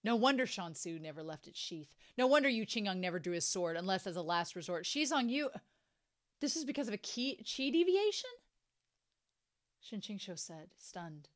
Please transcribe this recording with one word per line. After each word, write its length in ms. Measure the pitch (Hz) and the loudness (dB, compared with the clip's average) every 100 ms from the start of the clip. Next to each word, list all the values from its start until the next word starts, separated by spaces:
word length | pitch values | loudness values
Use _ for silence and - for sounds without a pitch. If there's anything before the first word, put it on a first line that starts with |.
No 100 | 214 | 2
wonder 320 | 233 247 269 254 | 6 6 6 0
Shan 300 | - 175 156 | -2 -6 -6
Su 240 | 175 165 | -6 -6
never 200 | 156 151 | -8 -8
left 280 | 160 151 - | -10 -10 -12
its 100 | - | -10
sheath. 380 | - 165 147 _ - - | -8 -8 -12 _ -10 2
No 120 | 254 | 6
wonder 200 | 294 277 | 8 6
Yu 160 | 226 | 2
Qingyang 340 | 208 233 202 185 | 0 -2 0 0
never 200 | 180 170 | 0 -2
drew 140 | 175 | -2
his 120 | 170 | 0
sword, 320 | - 190 175 165 | 0 0 0 0
unless 300 | 185 190 190 | 0 0 0
as 80 | |
a 80 | 175 | -4
last 320 | 165 175 170 | 0 2 0
resort. 300 | 180 160 175 | -6 -6 -4
"Xizang, 440 | 175 285 294 294 240 | -2 0 2 2 2
you, 220 | 269 285 - _ _ _ _ _ _ _ _ | 0 -2 -6 _ _ _ _ _ _ _ _
this 180 | 285 330 | -2 -2
is 80 | |
because 220 | 277 277 226 | -2 -2 -2
of 80 | |
a 40 | 208 | -4
ki, 400 | - - 262 - | -6 -2 -2 -4
chi 320 | - - 269 | -8 -2 2
deviation?" 600 | 320 349 381 415 - 508 480 _ _ _ _ _ _ _ _ _ _ _ _ _ _ | 4 6 6 4 0 -8 -14 _ _ _ _ _ _ _ _ _ _ _ _ _ _
Shin 200 | - 214 | -12 -10
Qingqiu 380 | - 202 - 170 | -8 -10 -8 -10
said, 340 | - 160 170 _ | -10 -12 -18 _
stunned. 500 | - - 170 151 147 | -14 -10 -10 -12 -18